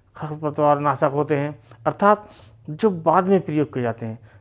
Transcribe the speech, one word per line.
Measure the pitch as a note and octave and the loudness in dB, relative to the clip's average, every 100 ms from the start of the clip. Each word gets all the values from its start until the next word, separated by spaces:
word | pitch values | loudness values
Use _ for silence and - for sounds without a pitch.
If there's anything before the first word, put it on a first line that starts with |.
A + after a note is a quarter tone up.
| _ - | _ -14
खरपतवार | D3+ D3+ D3+ D3 D3 D3 | -12 -6 -6 0 2 4
नाशक | D3 C3 D3+ | 2 0 0
होते | C#3 C#3 C#3 | 0 0 -2
हैं, | D3 D3 - - - | -2 -8 -20 -6 -6
अर्थात | - G3+ G#3 - - - - - | 2 2 2 -2 -20 -20 -20 -14
जो | D3+ G#3+ | -2 -2
बाद | F3 D#3+ E3+ F#3 | 0 2 2 4
में | F#3+ | 0
प्रयोग | - D3+ C#3+ | 0 -2 -2
किए | B2+ | -2
जाते | A#2+ A2+ A2+ | -4 -6 -10
हैं, | A2 - - | -12 -16 -18